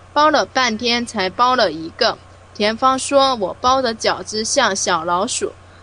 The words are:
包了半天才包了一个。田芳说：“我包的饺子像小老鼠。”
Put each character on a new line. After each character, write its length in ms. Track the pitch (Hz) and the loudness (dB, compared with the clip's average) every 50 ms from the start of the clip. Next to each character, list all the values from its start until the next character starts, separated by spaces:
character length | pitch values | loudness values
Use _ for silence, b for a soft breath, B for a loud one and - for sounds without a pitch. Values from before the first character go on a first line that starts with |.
| - - | -14 -4
包 160 | - 294 302 311 | 0 2 2 4
了 160 | 302 254 202 | 4 2 0
半 320 | - - 269 254 240 220 | 0 0 0 0 0 -2
天 300 | 214 247 240 233 240 240 | -2 -2 -2 -2 -2 -4
才 240 | - - 214 185 185 | -4 -4 -4 -4 -2
包 240 | 185 - 240 247 254 | 0 2 2 2 4
了 160 | 254 220 175 | 2 2 0
一 180 | 151 165 160 165 | 0 -6 -10 -10
个。 280 | - - 240 214 - - - - - - - - | -4 -2 0 0 -2 -4 -12 -20 -20 -20 -20 -14
田 240 | - - 208 214 226 | -6 -2 -2 -2 0
芳 220 | 226 262 262 262 262 | 2 2 2 2 0
说： 360 | - - 277 277 269 269 262 | -2 0 2 4 4 4 2
“我 200 | 226 190 170 - - | -2 -4 -6 -4 0
包 220 | - 254 262 269 | 0 2 2 2
的 140 | 262 233 226 | 0 -2 -4
饺 280 | 220 - 202 160 135 | -2 -2 -2 -2 -2
子 220 | 190 - 214 214 220 | -6 -8 -8 -6 -4
像 320 | - - 277 247 208 190 | -2 0 2 2 2 0
小 260 | 196 - 202 180 165 | -2 -2 -2 -2 -2
老 240 | 160 175 175 180 208 | 0 0 0 0 0
鼠。” 260 | 247 - - 214 - - - B B B B | -2 -4 -4 -6 -6 -8 -10 B B B B